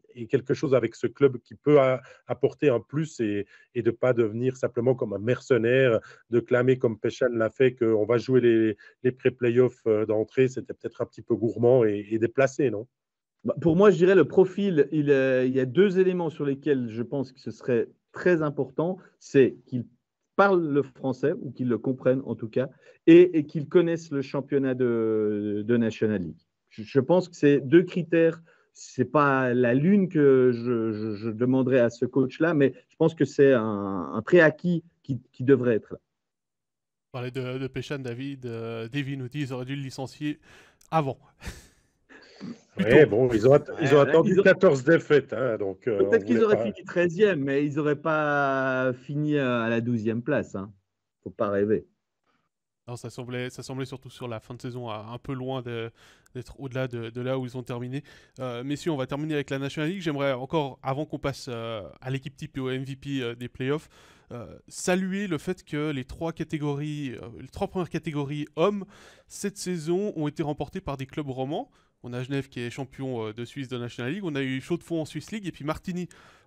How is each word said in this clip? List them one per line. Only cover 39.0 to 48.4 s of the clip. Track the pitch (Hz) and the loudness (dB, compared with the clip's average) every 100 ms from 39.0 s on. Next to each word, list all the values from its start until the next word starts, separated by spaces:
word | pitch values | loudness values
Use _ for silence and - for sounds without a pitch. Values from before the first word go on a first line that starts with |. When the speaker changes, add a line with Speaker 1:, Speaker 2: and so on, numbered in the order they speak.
| 135 135 | -6 -6
Speaker 3:
nous | 123 | -8
dit | 147 | -6
qu'ils | 135 | -6
auraient | 127 127 | -6 -8
dû | 143 | -8
le | |
licencier | 135 131 127 - 151 151 _ - _ _ _ | -8 -10 -12 -8 -8 -8 _ -20 _ _ _
avant. | 160 135 - _ _ | -2 -2 -6 _ _
<laughs> | - - - _ _ _ _ - - - - - _ - | -16 -16 -20 _ _ _ _ -20 -20 -18 -16 -16 _ -4
Speaker 1:
Ouais, | 101 139 127 | 6 8 8
Speaker 3:
Plutôt. | |
Speaker 1:
bon, | 104 127 | 6 2
ils | 110 120 | 4 6
ont | |
at-, | 143 - 101 | 4 2 -4
ils | 135 | 4
ont | 143 | 6
Speaker 4:
Ouais, | 139 | 6
Speaker 1:
attendu | 160 180 | 4 4
Speaker 2:
ils | 180 | 4
ont | |
Speaker 1:
quatorze | 196 180 190 135 | 6 6 4 4
défaites, | 127 160 - 147 127 | 4 2 4 2 2
hein, | 110 131 107 | -2 -2 -2
donc, | 98 92 - | -4 -4 -2
euh, | 113 | 0
Speaker 2:
Peut-être | 190 226 | 2 2
Speaker 1:
on | 202 | 2
Speaker 2:
qu'ils | 233 | 2
Speaker 1:
voulait | 220 | 4
Speaker 2:
auraient | 208 | 2
Speaker 1:
pas | |
Speaker 2:
fini | 214 - - | 0 -6 -6
treizième, | 175 175 165 208 165 | -2 0 4 2 2
mais | 139 139 | 0 0
ils | 147 139 | 0 -2
auraient | 147 147 | -2 -2
pas | 165 156 147 143 | -2 -2 0 0